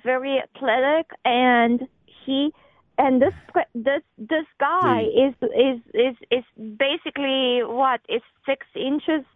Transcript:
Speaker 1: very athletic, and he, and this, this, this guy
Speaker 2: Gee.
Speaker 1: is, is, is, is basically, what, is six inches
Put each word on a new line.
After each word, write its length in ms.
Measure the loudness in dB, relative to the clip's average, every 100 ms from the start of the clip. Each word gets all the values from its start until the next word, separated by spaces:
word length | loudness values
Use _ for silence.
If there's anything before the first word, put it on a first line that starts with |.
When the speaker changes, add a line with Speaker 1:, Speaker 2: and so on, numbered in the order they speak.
Speaker 1:
very 380 | -2 -2 -2 -4
athletic, 720 | -4 -6 -2 0 2 0 -2 -6
and 600 | 0 2 4 4 4 0 -2 _ _ -16
he, 280 | -6 -2 -2 -4 _ _ _ 0
and 240 | 2 4
this, 120 | 2 0 -6 -4 -4
this, 280 | -4 -4 -4 -6 -16
this 280 | -4 -4 -4 -4
guy 460 | -2 2 2 2
Speaker 2:
Gee. 160 | 2 2
Speaker 1:
is, 140 | 2 0
is, 380 | -2 2 2 0 -4
is, 220 | 0 0 -2 -4
is 140 | -4 -4 -14 -16 -4
basically, 840 | -2 -2 -8 -6 -2 0 0 0
what, 380 | -2 -2 -2 -2 -4
is 140 | -8 -8 _ -6
six 200 | -6 -6
inches 500 | -8 -4 -2 -2 -4 -4